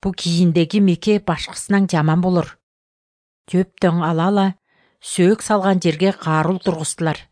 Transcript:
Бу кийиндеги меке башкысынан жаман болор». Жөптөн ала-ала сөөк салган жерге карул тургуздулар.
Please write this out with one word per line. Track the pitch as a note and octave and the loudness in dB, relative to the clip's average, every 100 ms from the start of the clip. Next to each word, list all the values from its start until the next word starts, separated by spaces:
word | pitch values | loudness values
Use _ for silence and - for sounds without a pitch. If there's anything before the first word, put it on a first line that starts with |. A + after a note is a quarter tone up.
Бу | G3 | -6
кийиндеги | F3+ E3+ E3+ F3+ E3 E3 G#3 | -6 -2 2 2 2 0 2
меке | G3 E3 - G#3 | 2 2 0 0
башкысынан | G3+ D#3+ - - - G3+ G3 | 0 -6 -8 -14 -2 0 2
жаман | E3 D3+ D#3+ | 0 2 2
болор». | F#3 F3+ - - _ _ _ _ _ _ _ _ _ | 2 0 -2 -10 _ _ _ _ _ _ _ _ _
Жөптөн | F3+ F#3 _ F3+ E3+ | -2 -2 _ 0 0
ала-ала | D#3+ D#3+ F3 G3+ F#3+ F#3 _ _ _ _ | 0 0 0 2 0 -4 _ _ _ _
сөөк | - - F3+ A3 | -12 0 2 2
салган | - G#3+ F#3+ F#3 | 0 0 2 2
жерге | F3 D#3 F#3+ | 0 0 -2
карул | F#3+ E3 D#3 D#3 F#3 | 0 -2 0 0 -2
тургуздулар. | - E3 D#3 - E3 D3 - | -2 -4 -6 -4 -4 -6 -12